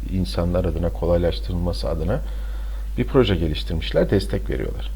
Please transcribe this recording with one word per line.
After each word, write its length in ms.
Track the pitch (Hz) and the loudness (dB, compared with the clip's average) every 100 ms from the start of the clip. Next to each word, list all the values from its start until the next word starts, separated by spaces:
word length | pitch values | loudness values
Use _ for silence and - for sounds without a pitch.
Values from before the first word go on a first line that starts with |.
| - | -2
insanlar 520 | 95 90 - 87 87 87 | -2 0 0 0 2 0
adına 240 | 80 85 | 0 -2
kolaylaştırılması 1000 | - 85 87 87 - - 87 87 85 60 | 0 2 4 2 0 -2 -2 0 -2 -2
adına 300 | 82 80 127 - - - - - - - - | -2 0 -2 -2 -4 -4 -4 -6 -6 -4 -2
bir 60 | |
proje 320 | 120 143 113 92 | 2 4 4 4
geliştirmişler, 760 | 82 76 - 82 - - - | 2 0 -2 -2 0 2 4
destek 400 | 104 - 104 - | 2 2 -2 -2
veriyorlar. 420 | 64 50 - - | -2 -2 -4 -4